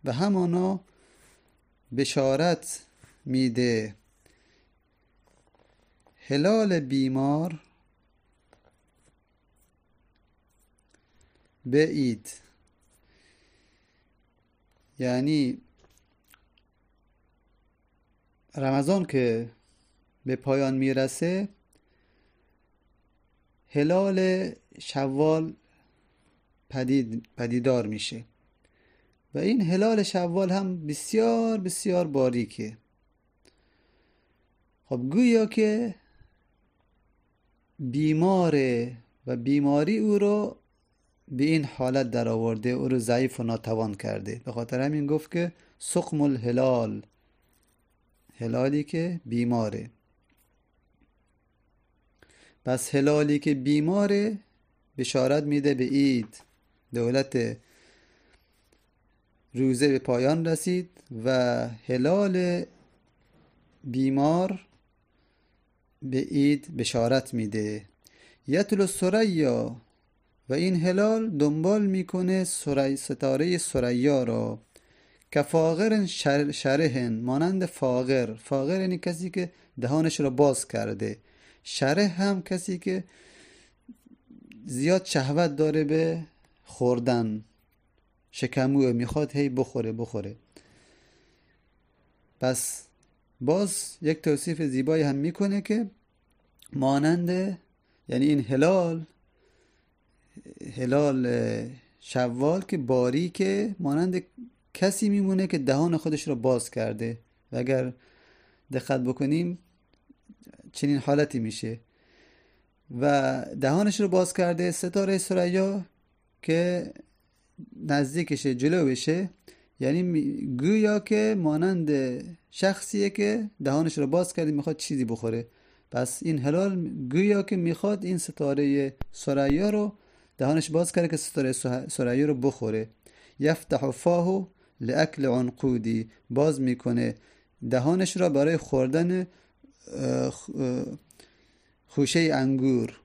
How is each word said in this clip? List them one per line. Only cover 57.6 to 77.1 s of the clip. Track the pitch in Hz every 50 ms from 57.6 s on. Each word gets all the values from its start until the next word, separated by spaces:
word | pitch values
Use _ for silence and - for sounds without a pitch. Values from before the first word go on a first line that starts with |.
| _ _ _ _ _ _ _ _ _ _ _ _ _ _ _ _ _ _ _ _ _ _ _ _ _ _ _ _ _ _ _ _ _ _ _ _ _ _ _
روزه | 120 135 131 131 123 139 147
به | 139 131
پایان | - - 127 120 127 131 156 165 165
رسید | 165 160 156 - 190 180 180 180 175 _ _ _ _ 123 113 110
و | 127 131 127 123 123 120 117 120 120 117 110 _ -
هلال | 127 127 127 147 175 202 202 196 185 180 180 175 175 175 - - _ _ _ _ _ _ _ _ _ _ _ _ _ _ _ _ _ _ _ _ _ _ -
بیمار | 139 120 131 135 135 135 139 139 151 160 175 185 190 196 185 - _ _ _ _ _ _ _ _ _ _ _ _ _ _ _ _ _ _ _ _ _ _ _ _ _ _ _
به | - 135 127 131
عید | 139 - - 143 139 143 147 143 - - 165 131
بشارت | 117 - - 123 117 117 127 135 123 - -
می‌ده. | 120 113 104 101 110 107 107 107 107 104 - _ _ _ - _ _ - - _ _ _ -
یتلو | 131 175 202 - 220 196 196 180
ثریا، | - - - 180 185 220 226 214 185 160 151 131 120 117 117 117 117 107 _ _ _ _ _ _ _ _ _ _ _ _ _ _
و | 127
این | 147 170 185 185
هلال | 175 156 180 180 190 202 214 226 226 220 226
دنبال | 185 143 147 147 147 156 160 185 208 214 208
می‌کنه | 196 190 190 180 - - 185 185 185 190 190 185
ثری-، | 175 - - - 151 143 135 135 135 139
ستاره | 135 - - 135 - - 139 135 135 156 175 180 170
ثریا | - - - 135 123 123 123 123 123 147 143 135 127
را. | 117 113 113 113 113 110 110 _ _ _ - _ _ _ _ _ _ _ _ _ _
کفاغر | - 147 143 - - 165 160 160 165 160 202 226 220 214 202
شر-، | 175 - - - 151 139 143 147 143
شرهن، | 147 - - 139 135 143 165 151 120 131 123 117